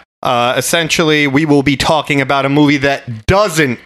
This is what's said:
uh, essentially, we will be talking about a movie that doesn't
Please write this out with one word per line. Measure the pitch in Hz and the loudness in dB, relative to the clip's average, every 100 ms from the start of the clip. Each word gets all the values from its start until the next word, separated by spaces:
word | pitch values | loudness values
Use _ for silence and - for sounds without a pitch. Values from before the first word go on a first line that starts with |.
| _ _ | _ _
uh, | - 123 120 131 | -4 -2 0 -2
essentially, | 120 170 160 - 160 151 147 | -2 -2 -2 0 0 2 2
we | 135 | 0
will | 160 143 | 2 2
be | 139 135 | 2 -2
talking | - 160 135 143 | 0 -2 0 -2
about | 131 139 | 0 -2
a | 139 | 0
movie | 143 147 143 | 2 2 2
that | 139 139 - 110 - | 0 -2 -6 -10 0
doesn't | 185 208 156 143 117 | 2 2 0 -2 -2